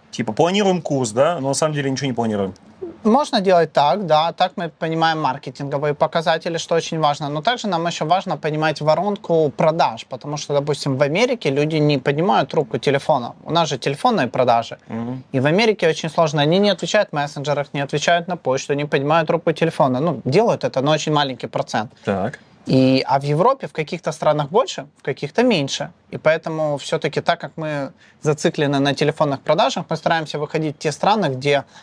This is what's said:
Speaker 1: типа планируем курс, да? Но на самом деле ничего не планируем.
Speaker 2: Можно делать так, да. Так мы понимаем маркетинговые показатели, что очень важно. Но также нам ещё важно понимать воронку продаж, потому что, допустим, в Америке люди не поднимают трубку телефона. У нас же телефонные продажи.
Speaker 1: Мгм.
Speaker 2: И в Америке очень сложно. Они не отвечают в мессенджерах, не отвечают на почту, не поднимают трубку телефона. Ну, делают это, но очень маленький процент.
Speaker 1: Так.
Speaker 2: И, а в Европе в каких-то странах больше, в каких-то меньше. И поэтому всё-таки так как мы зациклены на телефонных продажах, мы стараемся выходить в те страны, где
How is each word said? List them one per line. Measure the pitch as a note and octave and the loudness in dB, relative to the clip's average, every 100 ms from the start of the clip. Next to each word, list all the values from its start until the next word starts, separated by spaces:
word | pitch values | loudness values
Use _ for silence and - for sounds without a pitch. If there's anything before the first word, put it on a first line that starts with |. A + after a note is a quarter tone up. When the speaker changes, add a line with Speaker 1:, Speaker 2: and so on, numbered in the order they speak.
| _ | _
Speaker 1:
типа | - A#2 | -6 -2
планируем | A2 E3 G3 G3 F#3 | 2 2 4 2 2
курс, | - C#3 A#2+ | 0 -2 0
да? | A2+ D3+ F3 | 2 2 2
Но | C3+ | -2
на | |
самом | C#3 D#3 | 0 0
деле | D3 C#3 | 0 -2
ничего | C3 C#3 | -2 -2
не | |
планируем. | A#2+ A2+ G#2 F#2+ - - - - - | -2 -2 0 -2 -6 -20 -16 -16 -4
Speaker 2:
Можно | A3 B3 D4 A#3 | 2 2 2 0
делать | F#3+ F3 D#3 | 4 4 4
так, | - D3 F#3+ F3 | 2 2 2 2
да. | D3+ E3 | 2 2
Так | D#3+ F#3 - | 0 -2 -2
мы | E3 | -10
понимаем | - E3 E3 E3 D#3 | -6 -4 2 2 2
маркетинговые | C#3+ C3 C#3+ - C#3 C#3+ D3+ | -2 -4 -10 -10 -6 -2 -2
показатели, | C#3+ D#3+ E3+ E3 E3 F3 E3 | 0 0 0 0 0 -2 -6
что | - | -2
очень | E3 D#3+ D#3+ | -2 0 0
важно. | D3+ C#3+ D3 | 0 0 -4
Но | D3+ | -2
также | F#3 B3 G#3+ | -2 -2 -2
нам | E3+ E3+ | -2 -4
ещё | - D#3 | -4 0
важно | F#3 F#3 D3+ | 0 0 -4
понимать | D#3 D3+ D#3 D3+ | -4 -2 -2 0
воронку | D3+ D#3 G3 G3+ - E3 D3+ - | 0 2 0 -4 0 2 2 2
продаж, | E3 E3 D3 - - | 2 2 0 -2 -10
потому | B2+ D3 D3+ | -12 -8 -8
что, | - | -2
допустим, | C#3+ C#3+ C#3+ D3 C3 | 0 0 -2 -2 2
в | |
Америке | C#3+ E3+ B3 A#3+ D3+ | 2 4 2 0 0
люди | C3+ D3+ D#3+ | 0 0 2
не | D3 C#3+ | 2 2
поднимают | - D3 F#3 G#3 C3+ | 0 0 2 2 2
трубку | E3 C3+ B2+ | -2 -2 -2
телефона. | - C3+ - C#3+ A#2+ - | 0 0 2 0 -2 -12
У | - | -4
нас | D#3+ D#3 | -2 -2
же | C#3+ | -2
телефонные | D3 C#3 B3 G#3 B2 | -4 0 0 2 0
продажи. | B2+ B2 A#2 A2+ - - | 2 4 2 0 -10 -10
Speaker 1:
Мгм. | A2+ A#2 B2+ - | -8 -8 -10 -6
Speaker 2:
И | C3+ | 0
в | C#3 | 2
Америке | F3+ A3+ G3+ E3 | 2 2 2 0
очень | D#3 D#3+ | 0 -2
сложно. | - D#3+ D3+ | 0 2 2
Они | D3 F#3 | 2 4
не | G#3 | 2
отвечают | F#3 E3+ G#3+ G3 | 0 0 0 0
в | D3+ | -4
мессенджерах, | D3 D3+ C#3+ C#3+ C#3 | -6 -6 -4 -4 -4
не | D3 | -6
отвечают | C#3+ D3+ F3 F3 E3+ | -4 -2 2 2 0
на | F3 | -4
почту, | - C3 - | -2 -2 -2
не | C#3+ D3 | -4 0
поднимают | D3+ C#3+ E3 D#3 | -2 2 2 2
трубку | D#3+ E3+ | 0 0
телефона. | D#3 E3 - C#3+ B2+ | 0 0 2 0 2
Ну, | E3 B2+ | -2 -2
делают | B2 E3 A3+ C#3+ | 0 2 2 0
это, | C3 C3+ | -2 0
но | C#3 | 0
очень | D#3 D#3+ | 0 0
маленький | D3+ C#3 B2 C3+ | 0 0 -6 -8
процент. | C3+ - A#2+ A2 - | -6 -4 -4 -6 -6
Speaker 1:
Так. | - G2 G#2+ - - _ - | -4 -2 -4 -6 -18 _ 0
Speaker 2:
И, | C3 C3 C3 - | 4 4 4 2
а | C#3 | 0
в | |
Европе | C#3+ D3 A3 C4+ E3+ | 0 2 2 2 -4
в | |
каких-то | - D#3 F3 E3+ | -8 -6 -6 -6
странах | D3+ D3+ D3+ C#3+ | -2 0 0 0
больше, | G3 F#4 - C#3+ _ | 0 0 -6 -14 _
в | |
каких-то | - C3+ C#3+ - | -8 -6 -4 2
меньше. | B3 F#3 C#3 - C#3+ - _ | 2 2 0 -6 -8 -14 _
И | D#3 | -2
поэтому | D#3 D#3+ E3 D#3+ D3+ C#3+ | 0 2 -2 -2 -2 -2
всё-таки | - D#3+ D3+ D3 | -4 -4 -2 -2
так | - E3+ | -2 -2
как | D3 - | -6 -8
мы | D#3 D3 C3+ - - _ | -6 -6 -6 -12 -20 _
зациклены | D3+ D3+ E3+ D#3 C#3+ C#3+ | -2 0 0 0 0 2
на | C#3+ | 0
телефонных | C#3 D3 D3 D3+ C3 | 0 0 0 0 0
продажах, | - D#3+ B3+ G#3+ D#3 | 0 2 0 -2 -6
мы | D#3 | -4
стараемся | E3 E3 D3+ D3+ | 0 -2 -2 -6
выходить | D3 E3 D#3 - | -4 -4 -4 -4
в | |
те | D#3 | -6
страны, | C#3+ F3+ A3 E3 | -2 0 2 0
где | B2+ C#3+ C#3 - - | -2 0 0 -2 -14